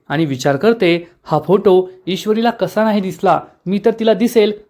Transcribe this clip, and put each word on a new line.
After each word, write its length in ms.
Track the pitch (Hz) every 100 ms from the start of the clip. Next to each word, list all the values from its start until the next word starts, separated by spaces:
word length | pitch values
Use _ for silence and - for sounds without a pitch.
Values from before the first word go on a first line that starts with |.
| -
आणि 160 | 147 156
विचार 300 | 131 147 139
करते, 520 | 214 233 175 170 175 _
"हा 160 | - 151
फोटो 500 | 165 208 214 185 185 - -
ईश्वरीला 420 | 185 214 214 233
कसा 340 | 233 180 214
नाही 180 | 220 208
दिसला? 400 | 185 - 190 156 - _ 175
मी 140 | 202 220
तर 60 | 226
तिला 140 | 220
दिसेल 400 | 202 233 233 208 208